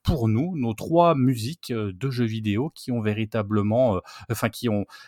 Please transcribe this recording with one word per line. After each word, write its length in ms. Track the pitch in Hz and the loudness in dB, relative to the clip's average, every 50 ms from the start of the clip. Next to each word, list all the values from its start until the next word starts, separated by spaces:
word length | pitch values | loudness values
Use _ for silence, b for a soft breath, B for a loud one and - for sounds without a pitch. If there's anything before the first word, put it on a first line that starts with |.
| - | -2
pour 260 | - 185 147 117 110 | -2 0 2 2 2
nous, 280 | 107 113 147 180 185 | 2 2 0 -2 -2
nos 160 | 151 127 113 110 | -2 -2 -2 -2
trois 400 | - - - 165 170 175 170 165 | -4 -4 0 4 4 6 6 6
musiques, 580 | 139 127 127 135 113 104 120 165 - - - 127 | 4 4 2 2 0 -2 -6 -6 -8 -10 -6 -4
euh, 200 | 113 107 101 92 | -4 -4 -4 -4
de 160 | 92 127 139 | -4 -6 -4
jeux 140 | 131 120 120 | -2 0 0
vidéo 460 | 113 110 113 110 107 101 104 131 - - | 0 0 -2 -2 0 0 0 0 -2 -6
qui 160 | - - - 123 | -10 -8 -6 -4
ont 80 | 120 107 | -2 0
véritablement, 920 | 107 104 107 113 107 - 113 104 101 107 107 101 104 110 120 131 123 101 | 0 0 -2 -2 -4 -2 -4 -2 0 0 0 2 2 4 4 4 4 2
euh, 40 | 90 - B B B B B | 0 -2 B B B B B
enfin, 180 | 113 - - 113 | -6 -2 -2 -4
qui 200 | - - - 120 | -4 -2 -4 -2
ont, 160 | 107 104 95 - b b b | -2 -2 -2 -6 b b b